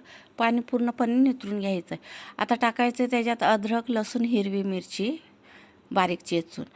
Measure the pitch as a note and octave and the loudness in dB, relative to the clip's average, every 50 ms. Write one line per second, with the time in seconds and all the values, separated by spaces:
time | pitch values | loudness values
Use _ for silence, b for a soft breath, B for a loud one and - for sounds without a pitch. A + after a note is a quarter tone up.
0 | B B B B B B _ - A#3 A3+ A#3+ A#3+ A#3 - B3+ A#3 A#3+ A#3+ - - | B B B B B B _ 0 0 2 2 0 0 -2 -2 0 0 -2 0 0
1 | B3 A3+ A#3+ B3+ C4 C#4 B3+ B3+ - G3 G#3 G#3 G3 G3 F#3+ F3 - - E3 - | 0 2 4 4 4 4 4 0 -4 -6 -4 -4 -2 -2 -2 -2 -4 -6 -10 -12
2 | B B B B B B B B G#3 - A#3+ A#3 B3 A#3 A3 - A#3+ A#3+ A#3+ - | B B B B B B B B -2 0 0 2 2 0 2 2 0 0 2 0
3 | B3+ B3 B3+ A#3+ A3+ A#3+ A#3 A3+ F3+ - A3 G#3+ G3+ G#3+ A#3 A#3 A#3 - A#3 A3 | 0 0 2 0 2 0 0 2 4 4 4 4 2 0 -2 -2 0 0 -2 -2
4 | G#3+ - - B3 A#3 A#3 B3 G#3+ G3 G3+ G3 G3+ G3 G3 F#3+ F3+ F3 - - - | -2 -2 -2 -2 0 2 2 2 2 0 0 -2 -2 -2 -2 -4 -4 -6 -6 -2
5 | G3 A#3 D#4+ D#4+ - - - _ B B B B B B B B B _ - G3 | -2 -2 -2 -4 -8 -16 -20 _ B B B B B B B B B _ 0 0
6 | F#3 F3 F3 - - - F3+ E3+ E3 - - - - - B | 2 2 0 -4 -4 -2 -2 -2 -2 -4 -8 -12 -12 -12 B